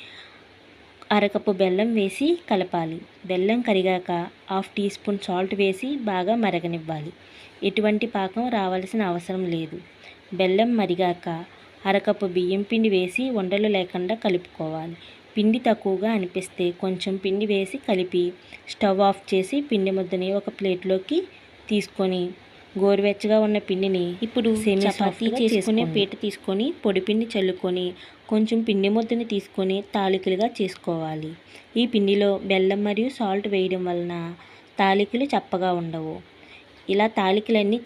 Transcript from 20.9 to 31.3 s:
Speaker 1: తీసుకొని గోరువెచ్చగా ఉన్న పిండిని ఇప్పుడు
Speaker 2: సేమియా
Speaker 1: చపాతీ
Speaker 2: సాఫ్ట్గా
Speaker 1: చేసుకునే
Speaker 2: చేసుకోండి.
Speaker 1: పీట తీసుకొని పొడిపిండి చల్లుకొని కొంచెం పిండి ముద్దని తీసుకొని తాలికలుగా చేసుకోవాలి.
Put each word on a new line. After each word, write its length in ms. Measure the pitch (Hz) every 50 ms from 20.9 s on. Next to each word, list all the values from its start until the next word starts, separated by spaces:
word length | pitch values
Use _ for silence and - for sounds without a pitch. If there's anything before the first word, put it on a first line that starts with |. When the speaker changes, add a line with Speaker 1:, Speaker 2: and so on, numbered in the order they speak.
| 190 190 185 - 294 349 370 - - - - - - - - - 214
Speaker 1:
తీసుకొని 500 | 208 196 - - - 196 185 185 180 180 180 180 - - - - - - - - 196
గోరువెచ్చగా 560 | 190 202 202 196 202 208 202 202 - 208 214 220 214
ఉన్న 140 | 214 214 208 208 -
పిండిని 340 | 190 185 190 196 190 180 175 175 180 185 233
ఇప్పుడు 240 | 220 - 247 214 226 220 214 214
Speaker 2:
సేమియా 260 | 220 196 196 196 202
Speaker 1:
చపాతీ 80 | 196 -
Speaker 2:
సాఫ్ట్గా 400 | 208 196 175 - - 226 226 254
Speaker 1:
చేసుకునే 420 | 233 220 226 202 185 226 214 226 240
Speaker 2:
చేసుకోండి. 120 | 165 160
Speaker 1:
పీట 260 | 214 196 196 208 - -
తీసుకొని 420 | 208 196 - - - 190 196 233 294 349 - -
పొడిపిండి 440 | 214 190 190 185 214 208 220 233 226 -
చల్లుకొని 540 | 208 190 185 185 185 - 185 180 180 180 180 180 - - - - - - -
కొంచెం 280 | 220 214 220 220 233 226 226
పిండి 220 | 226 202 196 190 196 208
ముద్దని 300 | 226 226 226 240 233 233 226 214
తీసుకొని 440 | 196 - - - - 190 190 190 196 202 - -
తాలికలుగా 540 | 214 196 190 190 190 190 190 185 180 220 233 - -
చేసుకోవాలి. 720 | 202 180 - - - 180 170 165 160 156 156 156 151 156